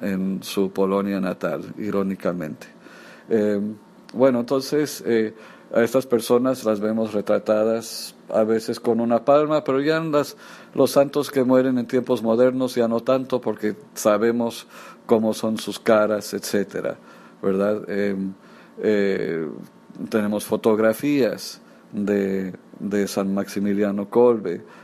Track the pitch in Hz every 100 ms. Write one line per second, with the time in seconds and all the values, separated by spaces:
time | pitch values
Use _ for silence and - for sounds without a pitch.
0 | - 95 95 92 - - 95 95 95 98
1 | 101 98 90 - 87 73 - - 104 98
2 | 98 92 95 87 76 - - - - -
3 | - - - 113 104 101 104 107 - -
4 | - 110 135 123 120 139 135 151 143 -
5 | - 113 107 - - - - - 117 131
6 | 131 117 - 123 127 127 110 107 107 113
7 | 110 104 101 104 104 107 110 113 113 -
8 | - - - 107 110 113 - 117 120 113
9 | 117 117 120 143 151 151 147 135 143 160
10 | 165 147 139 - - - - - 131 143
11 | 139 147 131 139 127 131 131 127 117 127
12 | 123 123 113 113 127 127 127 123 113 117
13 | 117 131 127 127 113 104 107 98 - -
14 | 110 104 117 120 117 - - - - -
15 | - 113 110 107 113 110 - 104 - 107
16 | 107 104 - 101 - 104 95 - - -
17 | - - - - 98 95 101 107 - 101
18 | 101 95 95 95 - - - - 107 104
19 | 98 95 - 82 76 55 - - - -
20 | - 113 104 104 - 107 117 107 110 110
21 | 143 143 113 92 - - - - - 107
22 | 98 101 98 95 95 - - - 101 101
23 | 95 - 98 98 95 101 101 101 104 101
24 | 101 120 123 117 95 87 - -